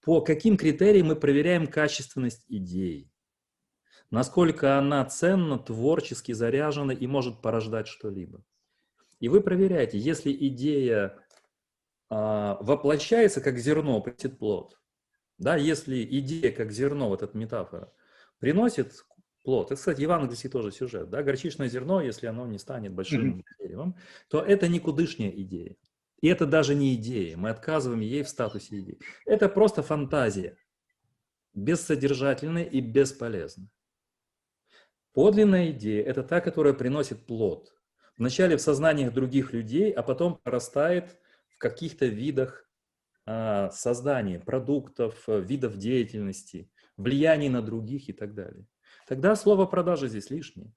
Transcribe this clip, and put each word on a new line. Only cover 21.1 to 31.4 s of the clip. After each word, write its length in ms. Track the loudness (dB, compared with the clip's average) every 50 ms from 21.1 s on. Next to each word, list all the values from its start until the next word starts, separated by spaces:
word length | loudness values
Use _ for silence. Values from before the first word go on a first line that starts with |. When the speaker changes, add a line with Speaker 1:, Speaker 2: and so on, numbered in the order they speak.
Speaker 1:
да, 120 | -6 -4 -2
горчичное 460 | -2 -2 -2 -4 -8 -6 -4 -6 -4
зерно, 320 | -4 -6 -2 0 0 0
если 260 | 0 -2 -6 -6 -8
оно 200 | -8 -8 -8 -8
не 120 | -8 -10 -10
станет 340 | -10 -10 -10 -10 -10 -8 -8
большим 300 | -8 -6 -2 -2 0 0
Speaker 2:
Мгм. 180 | 0 -2 -4 -10 _ -18 _
Speaker 1:
деревом, 380 | -14 -12 -10 -8 -8 -8 -8 -10 -16 -20 -20 -20 _ _
то 120 | -4 -2
это 260 | 4 4 4 4 4 0
никудышняя 640 | 0 0 -2 -2 0 0 -2 -2 -2 -4 -6 -6
идея. 460 | -6 -6 -10 -8 -8 -10 -10 -12 -16 _ _ _ _ _ _ _ _ _
И 60 | 2 2
это 160 | 4 4 2
даже 280 | 2 4 4 4 4 2
не 200 | 2 2 2 0
идея, 420 | 0 -4 -6 -4 -4 -4 -4 -6
мы 120 | -6 -4 -6
отказываем 500 | -6 -6 -6 -2 -2 -2 -2 -2 -4 -4
ей 220 | -4 -4 -4 -4 -6
в 60 | -6
статусе 500 | -6 -6 -6 -4 -4 -10 -12 -10 -12 -12
идеи. 180 | -12 -12 -16 _ -18 -20 -20 -14 _
Это 240 | 0 2 4 4 2
просто 340 | 6 6 4 4 4 0 -4
фантазия, 720 | -2 -2 -4 -2 -2 0 0 2 0 0 -2 -8 -8 -12 _ _ _ _ _ _ _ _ _ _ _ _ _ _ _ _ _